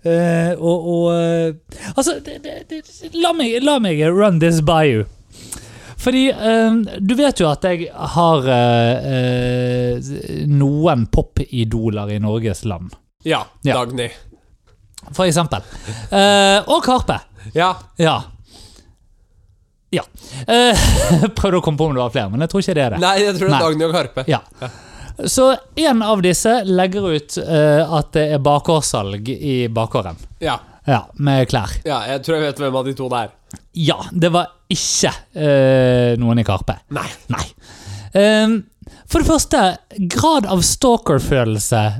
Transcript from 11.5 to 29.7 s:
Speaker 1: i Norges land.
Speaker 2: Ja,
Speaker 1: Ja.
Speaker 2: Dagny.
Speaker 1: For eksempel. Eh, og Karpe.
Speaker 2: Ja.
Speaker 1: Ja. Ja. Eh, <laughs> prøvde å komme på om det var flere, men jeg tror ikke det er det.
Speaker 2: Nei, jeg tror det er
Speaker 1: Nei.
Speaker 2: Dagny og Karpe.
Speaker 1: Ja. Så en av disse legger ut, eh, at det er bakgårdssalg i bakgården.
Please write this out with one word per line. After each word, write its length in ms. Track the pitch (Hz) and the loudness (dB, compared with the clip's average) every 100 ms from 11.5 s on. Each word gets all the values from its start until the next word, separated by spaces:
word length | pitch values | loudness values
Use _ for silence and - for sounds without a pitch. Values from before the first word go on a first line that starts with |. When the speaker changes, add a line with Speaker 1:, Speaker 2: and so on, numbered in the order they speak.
| 127 113 117 113 104 104 | -4 -2 -2 -2 -4 -4
Speaker 1:
i 40 | 104 | -4
Norges 460 | 107 113 113 92 | -2 -2 -4 -4
land. 300 | 110 85 90 - _ _ | -6 -8 -12 -18 _ _
Speaker 2:
Ja, 200 | 160 147 - _ | -4 -4 -4 _
Speaker 1:
Ja. 160 | 143 | -2
Speaker 2:
Dagny. 340 | 127 120 127 117 - - _ _ _ _ _ _ - - | -2 -2 -4 -6 -8 -20 _ _ _ _ _ _ -20 -14
Speaker 1:
For 120 | 147 185 | -2 0
eksempel. 340 | 160 165 98 - - - 110 - | 2 -2 -6 -8 -16 -14 -14 -2
Eh, 560 | 196 196 202 196 202 - | 2 4 6 6 4 2
og 160 | 311 | 0
Karpe. 360 | 247 254 - 120 - - 104 | 2 0 0 -6 -8 -20 -6
Speaker 2:
Ja. 240 | 151 180 180 - - | 0 0 -2 -10 0
Speaker 1:
Ja. 240 | 160 127 - - - - - - _ _ _ _ _ _ _ _ _ _ _ | 0 0 -6 -20 -20 -20 -20 -20 _ _ _ _ _ _ _ _ _ _ _
Ja. 120 | 170 - - - 135 | -8 -8 -18 -18 -14
Eh, 340 | 127 233 247 208 - - - | 0 2 4 4 2 2 2
<laughs> 280 | 170 208 | 2 2
prøvde 240 | - 196 180 | 0 0 0
å 60 | |
komme 120 | 165 147 | 0 -2
på 120 | 160 | -2
om 80 | 131 | 0
det 40 | |
var 120 | 123 | -2
flere, 160 | 131 101 | -2 -2
men 100 | 113 | -4
jeg 120 | 165 | -2
tror 100 | 196 | -2
ikke 140 | 196 160 | -2 0
det 80 | |
er 100 | 131 | 0
det. 60 | 180 | 0
Speaker 2:
Nei, 140 | 180 196 | 0 2
jeg 160 | 202 185 | 0 0
tror 120 | 185 | 2
det 20 | |
er 60 | 151 | 2
Speaker 1:
Nei. 40 | |
Speaker 2:
Dagny 240 | 165 156 | 2 0
og 100 | 160 | 0
Karpe. 300 | 170 135 - 131 | 0 -4 -6 -2
Speaker 1:
Ja. 140 | 127 - - 127 - - - - - | -2 -4 -14 -14 -14 -20 -20 -18 -10
Så 320 | - - 262 262 - | -4 4 4 2 -4
en 280 | - 311 233 | -2 0 2
av 200 | 214 214 | 2 2
disse 300 | 180 165 220 240 | 2 2 2 0
legger 460 | 190 180 185 196 196 | 2 0 0 -2 -2
ut, 260 | 156 - - | -4 -6 -10
eh, 460 | 151 156 151 147 160 | -2 2 4 4 2
at 260 | 160 143 | -2 -2
det 120 | 160 151 | -2 0
er 80 | 151 | 0
bakgårdssalg 880 | 139 143 156 160 131 123 98 101 110 | 2 0 2 0 0 -4 -4 -8 -8
i 280 | 131 147 127 | -6 -4 -2
bakgården. 500 | 120 | -2